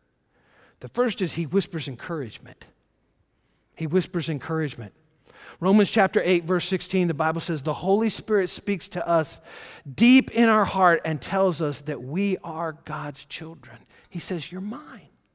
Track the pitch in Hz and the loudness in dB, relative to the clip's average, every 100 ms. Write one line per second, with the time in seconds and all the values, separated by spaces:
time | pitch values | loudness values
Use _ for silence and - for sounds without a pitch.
0 | _ _ _ _ _ _ _ _ 123 - | _ _ _ _ _ _ _ _ -8 -2
1 | 247 - 175 - 156 185 - 165 139 127 | 0 0 -2 -2 0 0 0 -6 -8 -10
2 | - 165 120 - - - - _ _ _ | -8 -8 -8 -12 -20 -20 -20 _ _ _
3 | _ _ _ _ _ _ _ - 160 175 | _ _ _ _ _ _ _ -8 -2 0
4 | 175 175 151 147 - 160 156 - 107 - | 0 -4 -4 -6 -4 -4 -4 -6 -14 -16
5 | _ _ _ - - - 175 214 196 - | _ _ _ -20 -20 -2 4 6 6 4
6 | 190 208 165 180 165 180 - 185 - 185 | 4 2 2 2 2 -2 0 -4 -2 0
7 | 180 151 160 160 165 160 135 147 180 202 | 0 0 -2 -2 -4 -4 -4 -4 0 2
8 | 226 - - 214 185 - - 202 - 180 | 2 -2 0 0 0 -4 -4 -4 -6 -6
9 | 165 170 156 - - - - - - 127 | 0 2 0 -6 -18 -20 -18 -18 -14 2
10 | 240 262 - 226 233 214 190 185 185 170 | 8 8 6 4 4 4 2 4 4 4
11 | 160 151 - 196 190 156 156 139 139 135 | 2 -4 -2 0 2 2 -2 -4 -8 -8
12 | 127 160 202 185 170 160 170 156 - 151 | -6 -2 0 -2 -6 -6 -6 -8 -10 -10
13 | 147 143 - - 160 165 - - _ _ | -8 -12 -14 -14 -14 -16 -20 -20 _ _
14 | _ 175 - 180 143 185 202 254 302 262 | _ -10 -6 -6 -6 -10 -8 -10 -12 -20
15 | - _ _ | -20 _ _